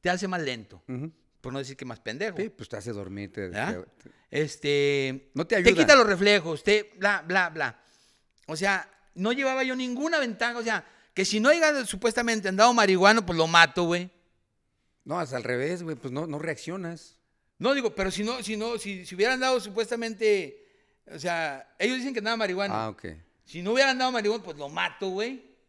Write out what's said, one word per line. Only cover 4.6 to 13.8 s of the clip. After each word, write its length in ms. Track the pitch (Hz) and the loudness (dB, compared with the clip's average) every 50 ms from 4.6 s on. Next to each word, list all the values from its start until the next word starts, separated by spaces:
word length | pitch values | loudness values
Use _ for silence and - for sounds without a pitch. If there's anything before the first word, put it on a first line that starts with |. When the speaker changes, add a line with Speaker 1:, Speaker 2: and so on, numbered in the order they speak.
| - 143 143 143 143 143 143 139 135 131 131 139 - _ _ | -2 0 2 2 4 2 2 0 0 -2 -6 -8 -12 _ _
Speaker 2:
No 120 | 135 170 | -6 -2
te 80 | - 226 | 0 0
Speaker 1:
te 120 | 202 180 233 | 4 6 6
Speaker 2:
ayuda. 120 | 196 - 320 | 6 6 8
Speaker 1:
quita 120 | - 294 | 8 10
los 100 | 269 233 | 8 8
reflejos, 560 | 208 196 175 196 202 208 202 151 170 160 143 - | 6 4 2 4 4 4 4 2 -2 -8 -4 0
te 300 | 202 208 214 208 - _ | 2 2 2 0 -6 _
bla, 260 | 185 185 202 202 180 151 | -2 0 0 0 0 -4
bla, 220 | 165 180 190 180 170 | 0 0 2 2 0
bla. 320 | 156 160 147 123 113 _ _ _ _ _ _ _ _ _ _ _ _ _ _ | -2 -4 -4 -4 -6 _ _ _ _ _ _ _ _ _ _ _ _ _ _
O 80 | - 160 | -10 -8
sea, 340 | 156 190 202 196 185 160 - _ _ _ _ _ | -2 0 0 0 -2 -4 -10 _ _ _ _ _
no 160 | 175 185 220 247 | -4 -2 -2 -2
llevaba 300 | 269 277 262 262 262 262 | 0 -2 -2 0 0 -2
yo 120 | 262 254 | -2 -2
ninguna 440 | 254 254 247 247 247 285 320 339 311 | -4 -4 -6 -4 -4 -4 -2 0 0
ventaja. 380 | 277 240 214 - 233 240 240 240 | -2 -2 -2 -4 -4 -4 -4 -4
O 40 | 226 | -4
sea, 220 | 233 220 190 - - _ _ _ _ _ | -2 -2 -4 -4 -10 _ _ _ _ _
que 120 | - 190 | -4 -2
si 140 | 202 202 214 | 0 0 2
no 100 | 214 269 | 6 6
haya 340 | 311 339 320 302 294 277 247 | 6 6 6 2 2 2 -2
supuestamente 600 | 190 - 185 - 233 220 247 240 233 226 220 190 | -4 -6 -2 -2 0 0 0 0 0 -2 0 -2
andado 260 | 196 185 190 214 247 247 | -2 4 6 6 6 8
marihuano, 520 | 233 214 196 190 180 185 202 220 226 202 | 6 6 6 6 8 8 8 6 6 2
pues 120 | 175 175 | 0 2
lo 100 | 165 160 | 2 2
mato, 360 | 165 165 170 170 156 - 180 | 6 8 8 8 8 6 -2